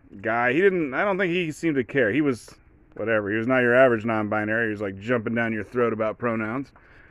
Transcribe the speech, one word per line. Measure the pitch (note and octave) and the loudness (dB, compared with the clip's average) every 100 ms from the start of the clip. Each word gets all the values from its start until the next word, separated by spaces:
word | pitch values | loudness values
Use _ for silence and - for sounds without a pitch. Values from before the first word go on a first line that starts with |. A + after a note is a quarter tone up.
| - G2+ | -20 -8
guy, | G#2+ A#2 B2 | -4 0 2
he | C#3+ | 4
didn't, | G3 F#3 D3 | 2 2 -2
I | C3+ | -2
don't | G3+ F#3+ | -2 0
think | F#3 | -2
he | F3+ D#3+ | -2 -4
seemed | C#3+ E3 C3+ | -4 -2 -2
to | |
care. | A2+ C#3 A2 | 0 2 2
He | B2+ | 2
was | D3 A#2 - - - - _ - | 0 -2 -6 -20 -20 -20 _ -8
whatever. | G#2 A2 G2+ | -2 0 0
He | A2 | -2
was | A2+ | 0
not | B2+ | 2
your | A#2+ | 4
average | B2 C3+ A2+ | 6 6 4
non-binary. | A2+ A2 G#2 G#2+ G#2+ A2+ A2+ | 0 -2 0 -2 0 0 -2
He | |
was, | G#2 | -2
like, | G2+ F#2+ | -6 -6
jumping | G#2+ B2 A2+ | -2 -2 0
down | A#2 A2+ | -2 -2
your | A2 | -4
throat | G2 B2 A#2 | -4 0 0
about | A2 A2 F#2+ | 0 -4 -2
pronouns. | A#2+ A2+ A2 B2+ C3+ - - - - | -4 -2 -4 -6 -10 -16 -20 -20 -20